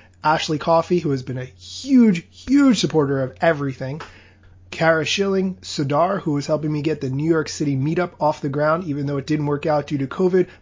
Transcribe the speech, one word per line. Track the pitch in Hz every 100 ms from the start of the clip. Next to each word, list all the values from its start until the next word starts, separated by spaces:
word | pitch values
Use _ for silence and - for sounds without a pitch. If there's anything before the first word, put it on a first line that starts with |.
| - _
Ashley | 151 165 - 151
Coffey, | 170 165 - 180
who | 156
has | 135
been | 127 127
a |
huge, | 127 - - - 262 262 226 170 -
huge | - - 277 269 208
supporter | 156 156 139 139
of | 127 -
everything, | 170 147 139 131 131 151 - - - _ - - -
Kara | - 165 160
Schilling, | 143 - 196 190 190 185
Sudar, | - - 139 147 175 196
who | 160
was | 143 139
helping | 151 151
me | 151
get | 147 147
the | 135
New | 135 156
York | 165 156
City | - 147 135
meetup | 143 170 175 -
off | 151 151
the | 151
ground, | 147 151 165 185
even | 143 143
though | 143
it | 135
didn't | 151 147
work | 143 165
out | 151 143
due | 147
to | 135
covid, | - 185 185 180 -